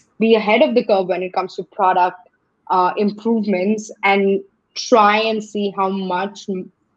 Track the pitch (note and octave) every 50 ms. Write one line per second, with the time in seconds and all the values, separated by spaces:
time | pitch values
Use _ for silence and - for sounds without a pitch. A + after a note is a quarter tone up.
0 | - _ _ - G#3+ A3+ A3+ G#3+ G3+ G3 G#3+ A#3 D4+ C#4 A#3 A#3+ A#3+ - G#3+ F#3+
1 | F#3+ F3+ F#3 F3 F#3 F#3 F3+ G3 F#3 F#3 - - F#3 - _ - G3+ F#3 F#3 F3+
2 | F3+ F3+ F3 - - _ _ _ _ _ _ _ _ - F#3 F#3 F#3 F3+ - -
3 | G#3+ G#3 G3+ - - A3+ A#3 A3+ G#3 G#3 G3 F3+ F#3 G3+ G#3+ G#3+ G#3+ - - -
4 | - G3 G3 G3+ G3 G3 G3 G3 - _ _ _ _ _ - - - - B3+ A3+
5 | G#3 G#3 G#3 G#3+ A3 A3 A3 A3 G#3 - - G#3 G3+ G3 F#3+ F#3+ G3 F#3+ G3 G3
6 | F#3+ F#3 F3+ F3+ G3 G#3 G3+ - - - F#3+ F#3 F#3 - _ _ _ _ _